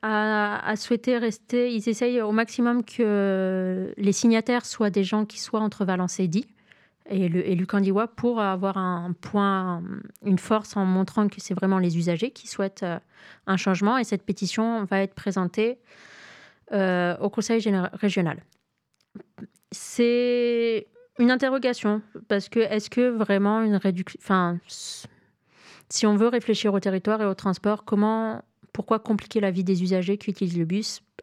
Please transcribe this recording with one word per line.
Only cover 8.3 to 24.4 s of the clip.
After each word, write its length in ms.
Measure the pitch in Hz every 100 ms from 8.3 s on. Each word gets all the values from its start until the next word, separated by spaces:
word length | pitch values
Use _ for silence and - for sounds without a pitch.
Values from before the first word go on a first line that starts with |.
| 233
avoir 380 | 202 185 196 190
un 340 | 185 175 175 175
point, 640 | - 202 202 190 185 175 180 196 - -
une 140 | - 185
force 400 | - 214 208 208
en 80 | 190
montrant 420 | 185 190 - 208
que 140 | -
c'est 120 | -
vraiment 260 | 185 190 190
les 180 | 180 170
usagers 340 | 170 170 233
qui 160 | - -
souhaitent, 360 | - 196 196
euh, 140 | 180 165 _ _ - - -
un 120 | 190
changement. 400 | 196 180 202 254
Et 80 | 226
cette 180 | 202
pétition 640 | - 185 185 - 226 226 196
va 160 | 196
être 140 | 196 -
présentée, 640 | 208 190 175 214 226 254 _ - - - - - - _ -
euh, 460 | 202 190 180 175 175
au 120 | 202
Conseil 300 | 226 208 226
général, 300 | 220 196 180
régional. 500 | - 208 190 170 165 - _ _ _ _ _ _ - - - - _ -
C'est 1160 | - - - 240 240 247 240 240 233 233 220 - _ _ -
une 100 | 240
interrogation, 720 | 254 269 262 247 240 208 214 - - -
parce 180 | 202 -
que 120 | 233
est-ce 300 | 220 214 -
que 200 | - 247
vraiment 520 | 233 202 196 202 220
une 140 | 220 196
réduc-, 400 | 196 180 185 -
enfin, 400 | - 190